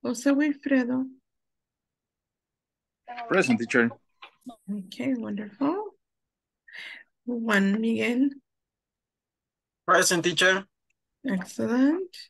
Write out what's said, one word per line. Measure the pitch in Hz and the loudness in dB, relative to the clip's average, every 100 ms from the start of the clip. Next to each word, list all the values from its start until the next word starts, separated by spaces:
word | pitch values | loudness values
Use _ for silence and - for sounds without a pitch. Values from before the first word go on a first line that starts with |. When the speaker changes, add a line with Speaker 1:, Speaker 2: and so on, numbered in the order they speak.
Speaker 1:
Jose | 240 247 277 | -6 -2 2
Wilfredo? | 277 302 285 285 269 247 254 262 - _ _ _ _ _ _ _ _ _ _ _ _ _ _ _ _ _ _ - 240 - | 4 2 -2 0 0 2 -2 -4 -10 _ _ _ _ _ _ _ _ _ _ _ _ _ _ _ _ _ _ -18 -14 -2
Speaker 2:
Present, | 262 135 110 | 0 2 0
teacher. | 113 127 117 - _ _ - _ - - - | 2 2 2 -2 _ _ -20 _ -20 -20 -12
Speaker 1:
Okay, | 208 185 - 247 | -12 -10 -8 -4
wonderful. | 254 220 202 208 - 277 370 427 _ _ _ _ _ _ _ - - - - - _ 233 | -4 -6 -8 -10 -4 -4 -4 -8 _ _ _ _ _ _ _ -20 -20 -18 -20 -20 _ -8
Juan | 240 226 208 196 208 | -6 0 2 2 2
Miguel? | 226 226 220 240 277 277 _ _ _ _ _ _ _ _ _ _ _ _ _ _ - | 0 0 0 2 0 -2 _ _ _ _ _ _ _ _ _ _ _ _ _ _ 2
Speaker 3:
Present, | 175 - 180 | 4 4 2
teacher. | 170 170 185 190 196 _ _ _ _ _ 269 | 0 2 4 2 -2 _ _ _ _ _ -6
Speaker 1:
Excellent. | 190 180 - 226 240 269 339 370 - - | -4 -6 -6 -2 2 4 2 -4 -12 -20